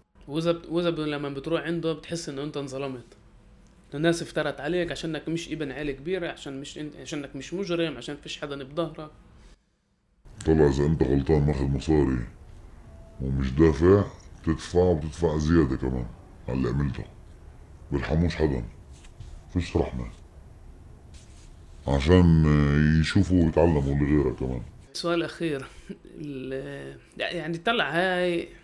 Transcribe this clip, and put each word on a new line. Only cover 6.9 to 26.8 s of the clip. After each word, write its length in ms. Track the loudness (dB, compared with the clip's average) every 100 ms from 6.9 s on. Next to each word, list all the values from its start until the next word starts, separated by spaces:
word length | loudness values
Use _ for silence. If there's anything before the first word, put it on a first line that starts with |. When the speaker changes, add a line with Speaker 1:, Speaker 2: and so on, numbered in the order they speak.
| -12
Speaker 1:
عشانك 400 | -10 -10 -8 -12
مش 180 | -8
مجرم، 420 | -6 -4 -2 -2 -4
عشان 200 | -10 -12
فيش 240 | -12 -10
حدا 240 | -8 -8
بظهرك. 460 | -8 -6 -6 -6 -16 -18 -20 -20 -20 -20 _ _ _ _ _ _ -20 -6 2
Speaker 2:
طلع 220 | 6 6
إذا 180 | 4 2
أنت 160 | 2
غلطان 440 | 2 2 4 4 4
ماخذ 180 | 2
مصاري 640 | 0 -2 2 4 4 0 -6 -14 -20 -20 -20 -20 -20 -20 -20 -8
ومش 300 | -4 -2 -2
دافع، 540 | 6 6 6 6 6 4 -6 -20 -8
بتدفع 380 | -4 -4 0 2
وبتدفع 580 | 4 2 -2 0 0 2
زيادة 380 | 4 6 4 0
كمان 300 | -2 -4 -6 -12 -20 -14 -6
على 100 | -2
اللي 100 | 0
عملته. 360 | 0 -2 -4 -10 -14 -20 -20 -20 -20 -20 -20 -6
بيرحموش 440 | -4 0 2 2 2
حدا، 280 | 0 0 -6 -14 -20 -20 -20 -18 -18 -18 -6
فيش 240 | -4 0 0
رحمة، 300 | 0 -4 -10 -12 -20 -20 -20 -20 -20 -20 -20 -20 -20 -20 -20 -20 -20 -20 -20 -10 -2
عشان 580 | 0 6 6 8 6 6 4 4 4 4 4
يشوفوا 440 | 4 2 4 4
ويتعلموا 500 | 4 4 4 4 2
لغيرك 420 | 0 4 4 2 -2
كمان. 260 | -4 -6 -10 -18 -16
Speaker 1:
سؤال 300 | -8 -4 -2
أخير. 440 | -4 -6 -4 -4 -8 -18 -16 -18
ال-، 960 | -16 -14 -10 -10 -8 -8 -8 -12